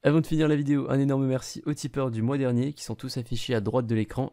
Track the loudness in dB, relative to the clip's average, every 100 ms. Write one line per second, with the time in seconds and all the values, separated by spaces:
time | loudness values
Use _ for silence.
0 | 6 4 2 0 2 2 2 0 2 2
1 | 2 2 0 0 -4 -10 -6 -6 -4 -4
2 | -2 0 0 0 0 0 0 -4 -10 -10
3 | -8 -8 -6 -6 -2 0 0 0 0 0
4 | 0 -2 -6